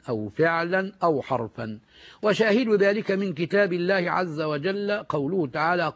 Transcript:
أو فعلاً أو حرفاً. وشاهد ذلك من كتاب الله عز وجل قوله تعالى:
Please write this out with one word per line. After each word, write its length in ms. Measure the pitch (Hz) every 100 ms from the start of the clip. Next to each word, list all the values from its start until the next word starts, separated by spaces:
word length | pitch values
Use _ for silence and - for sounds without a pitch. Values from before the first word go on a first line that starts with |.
| -
أو 200 | 113 107
فعلاً 600 | - 160 165 170 190 190 -
أو 180 | 170 143
حرفاً. 580 | - 127 113 - 113 107 - - - -
وشاهد 480 | 208 196 220 208 240
ذلك 420 | 208 196 208 196
من 220 | 190 196
كتاب 400 | 151 170 202 202
الله 380 | 175 175 196 175
عز 300 | 165 185 151
وجل 500 | 156 147 160 196 202
قوله 560 | 208 - 156 139 190 147
تعالى: 460 | 123 160 175 160